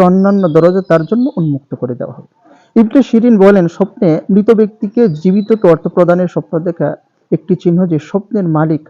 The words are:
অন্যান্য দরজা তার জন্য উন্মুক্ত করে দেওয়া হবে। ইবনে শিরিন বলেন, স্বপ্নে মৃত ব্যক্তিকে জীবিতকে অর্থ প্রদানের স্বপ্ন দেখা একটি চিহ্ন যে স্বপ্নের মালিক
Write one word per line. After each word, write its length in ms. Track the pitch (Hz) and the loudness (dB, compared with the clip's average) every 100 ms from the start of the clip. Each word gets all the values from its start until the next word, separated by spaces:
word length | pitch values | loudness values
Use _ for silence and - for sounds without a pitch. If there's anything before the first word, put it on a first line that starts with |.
| 180 | 4
অন্যান্য 340 | 190 196 202 180 | 2 0 2 2
দরজা 280 | 156 170 190 185 | 4 2 0 0
তার 120 | 165 160 | -2 0
জন্য 160 | 233 269 - | -2 -2 -2
উন্মুক্ত 320 | 156 139 - 135 | -4 -4 -8 -10
করে 140 | 123 120 | -8 -8
দেওয়া 160 | - - | -12 -14
হবে। 140 | - _ _ _ _ 226 | -20 _ _ _ _ 0
ইবনে 200 | 220 277 - | 2 2 2
শিরিন 260 | 226 240 214 | 2 2 4
বলেন, 200 | 196 202 165 - | 4 4 0 -2
স্বপ্নে 320 | 196 - 180 160 - | -6 -2 -2 -2 0
মৃত 140 | 202 208 214 | 0 2 2
ব্যক্তিকে 420 | 214 - 202 240 226 151 | 0 -4 -6 -2 -2 0
জীবিতকে 440 | 185 202 208 214 180 | -2 0 0 0 2
অর্থ 120 | 156 170 - | 0 0 0
প্রদানের 360 | 175 180 180 | 0 0 -2
স্বপ্ন 200 | 156 - 165 175 | -6 -6 -6 -6
দেখা 220 | 170 147 151 _ _ - 165 | -6 -6 -6 _ _ -6 -6
একটি 180 | - 180 | -4 -4
চিহ্ন 180 | 180 170 185 | -2 -2 -2
যে 60 | 156 - | -4 -4
স্বপ্নের 380 | 202 - 214 175 156 | -8 -6 -6 -2 -2
মালিক 260 | 160 156 | -2 -4